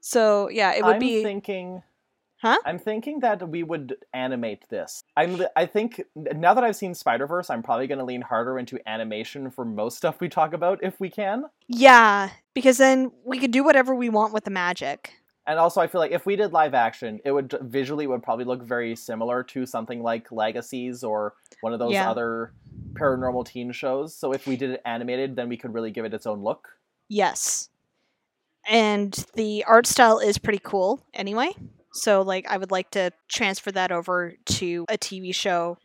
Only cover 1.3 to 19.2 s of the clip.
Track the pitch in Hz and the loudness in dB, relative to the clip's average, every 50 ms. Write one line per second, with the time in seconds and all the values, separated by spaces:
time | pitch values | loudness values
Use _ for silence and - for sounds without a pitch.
1.3 | 196 202 196 - 202 185 180 180 185 180 - _ _ _ _ _ _ _ _ _ | -4 -6 -8 -8 -8 -8 -8 -10 -12 -14 -16 _ _ _ _ _ _ _ _ _
2.3 | _ _ - 220 247 427 480 - 165 175 - 220 214 220 220 294 302 302 254 240 | _ _ 0 2 2 2 0 -2 -6 -6 -4 -6 -6 -4 -6 -6 -6 0 0 0
3.3 | 208 185 185 165 156 170 170 156 170 160 139 123 131 - - _ - 127 127 127 | 0 0 -4 -8 -6 -6 -6 -4 -6 -6 -6 -8 -10 -12 -12 _ -8 -6 -4 -4
4.3 | 131 120 117 113 104 - _ _ 113 101 82 - - - - _ _ 139 156 175 | -2 -4 -4 -6 -6 -8 _ _ -8 -8 -8 -8 -12 -18 -18 _ _ 0 0 0
5.3 | 185 175 185 - - - 175 170 - 208 214 233 - - - _ _ 151 156 - | 0 -2 -4 0 0 0 0 2 0 -2 -2 -2 -6 -10 -14 _ _ -10 -8 -6
6.3 | 143 151 165 175 208 240 247 233 208 - 208 185 175 - - 139 117 120 135 143 | -6 2 4 4 4 4 4 0 -2 -2 -6 -8 -8 -4 -2 -2 0 0 -2 -4
7.3 | 165 180 180 - 135 117 113 - - 117 131 131 143 135 131 123 123 123 123 - | -4 -6 -4 -4 -8 -8 -4 -2 -2 -2 -2 -4 -4 -6 -6 -8 -8 -8 -6 -4
8.3 | 120 113 117 123 131 131 123 120 131 120 - 107 110 110 113 110 107 107 110 - | -2 -2 -2 -2 -4 -6 -8 -8 -10 -12 -10 -8 -8 -8 -6 -6 -6 -8 -8 -10
9.3 | - 143 135 131 127 - 123 117 110 104 107 117 123 - - 170 151 - 180 170 | -10 -12 -12 -12 -10 -8 -8 -8 -4 -4 -4 -6 -6 -4 -4 -4 -4 -2 -8 -4
10.3 | - 180 156 156 156 170 170 175 196 - - 185 185 - 196 185 - - 214 196 | 0 0 0 0 0 -2 0 0 0 0 -4 -6 -6 -6 -10 -8 -6 -4 -4 -2
11.3 | 202 247 294 302 _ _ _ _ 240 233 254 269 254 240 226 214 202 202 196 196 | -2 -4 -6 -10 _ _ _ _ 0 8 10 12 12 12 10 8 6 4 0 -4
12.3 | - - _ _ _ 262 247 269 254 247 269 262 269 262 262 247 - _ _ 247 | -6 -14 _ _ _ 4 6 6 8 8 8 6 6 4 2 -2 -4 _ _ -8
13.3 | 262 254 262 262 226 269 277 - 294 269 254 254 262 247 247 240 220 214 214 220 | -4 -2 0 2 2 4 6 8 6 6 6 4 0 -2 0 0 2 2 2 2
14.3 | 214 214 - 208 196 190 180 175 185 - 151 139 143 - _ - - _ _ _ | 0 -4 -4 -4 -4 -2 -2 -2 -2 -2 -4 -6 -6 -8 _ -20 -20 _ _ _
15.3 | _ _ _ - 156 165 165 170 160 202 170 165 - 180 160 147 165 170 - 196 | _ _ _ -2 2 4 4 4 4 4 0 2 2 0 0 0 0 -2 -2 -2
16.3 | 202 196 208 202 156 165 156 147 131 127 117 113 113 - - 113 107 107 - 139 | 0 0 0 2 4 2 2 4 4 2 2 2 0 -4 -10 -10 -10 -6 -4 -2
17.3 | 139 143 139 127 147 127 131 123 113 139 135 127 151 151 151 139 127 120 113 - | -2 -2 -2 -4 -8 -8 -8 -4 -4 -4 -4 -2 -4 -4 -4 -4 -4 -4 -2 -4
18.3 | 120 117 123 123 127 127 123 113 123 120 120 117 113 113 - - 117 110 | -4 -4 -2 -4 -6 -6 -4 -6 -4 -4 -4 -4 -6 -8 -8 -10 -6 -6